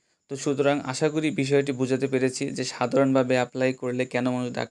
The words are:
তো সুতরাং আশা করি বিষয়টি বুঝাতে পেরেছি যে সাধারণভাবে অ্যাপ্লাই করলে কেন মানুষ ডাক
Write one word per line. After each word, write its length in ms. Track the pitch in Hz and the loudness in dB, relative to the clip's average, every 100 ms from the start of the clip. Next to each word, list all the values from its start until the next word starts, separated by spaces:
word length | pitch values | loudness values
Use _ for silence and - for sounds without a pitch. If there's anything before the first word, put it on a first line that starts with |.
| _ _ _ | _ _ _
তো 60 | 135 | -6
সুতরাং 440 | 151 135 139 143 | -2 2 2 2
আশা 280 | - 127 156 | -2 -2 0
করি 220 | 151 156 | 0 -2
বিষয়টি 420 | 135 135 139 139 | -2 2 2 2
বুঝাতে 340 | 127 127 131 131 | -2 0 0 0
পেরেছি 440 | 131 131 127 139 | 2 0 0 -6
যে 140 | 139 | -4
সাধারণভাবে 720 | 127 - 123 131 139 131 127 | -6 -2 0 4 4 4 4
অ্যাপ্লাই 380 | 127 123 127 131 | 2 0 0 0
করলে 340 | 131 127 123 127 | 0 -4 -2 -2
কেন 240 | 123 127 | -2 -2
মানুষ 220 | 127 123 | -2 -4
ডাক 160 | 123 117 | -4 -8